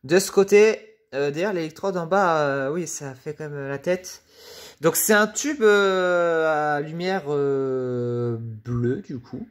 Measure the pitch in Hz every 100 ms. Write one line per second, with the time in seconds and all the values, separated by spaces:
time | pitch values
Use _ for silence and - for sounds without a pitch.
0 | 135 180 185 - 196 202 220 214 - _
1 | _ 131 143 147 202 180 156 - 196 185
2 | 165 190 185 160 143 139 135 165 156 -
3 | 143 123 156 151 151 143 139 139 175 180
4 | - - _ - - - - _ 160 156
5 | - 208 214 - 285 277 214 202 196 190
6 | 180 175 170 165 160 151 151 147 156 165
7 | 185 190 143 147 139 139 135 131 127 123
8 | 120 120 120 113 113 107 117 120 120 165
9 | - 131 - 123 240